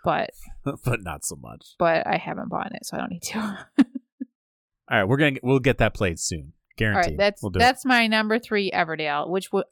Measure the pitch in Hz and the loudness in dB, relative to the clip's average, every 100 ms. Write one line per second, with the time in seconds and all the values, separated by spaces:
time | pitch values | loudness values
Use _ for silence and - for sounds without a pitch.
0 | - 151 - - - - 139 117 127 120 | -2 0 -2 -8 -18 -10 -8 -4 -2 -2
1 | 87 71 - 73 58 - - - 170 165 | -4 -8 -8 -10 -14 -18 -16 0 2 2
2 | - - - - - 170 - - - - | 0 -2 -4 -8 -6 -6 -8 -10 -10 -8
3 | - 175 - 220 214 - - - - - | -8 -8 -8 -6 -6 -8 0 4 4 0
4 | - - 262 _ _ _ _ _ - 117 | -16 -14 -14 _ _ _ _ _ 0 2
5 | 98 139 151 135 123 135 127 117 110 - | 4 4 2 2 2 2 4 2 2 2
6 | 98 82 - 82 71 - _ - 110 185 | -2 -2 -6 -6 -10 -20 _ -2 0 2
7 | 170 147 202 202 - 208 240 262 262 240 | 0 2 0 0 -2 2 4 4 2 4
8 | 226 220 214 226 - 208 190 - 165 156 | 4 2 2 0 0 0 0 0 0 -2
9 | 151 147 156 185 - 196 - | -2 -2 -2 -2 0 -2 0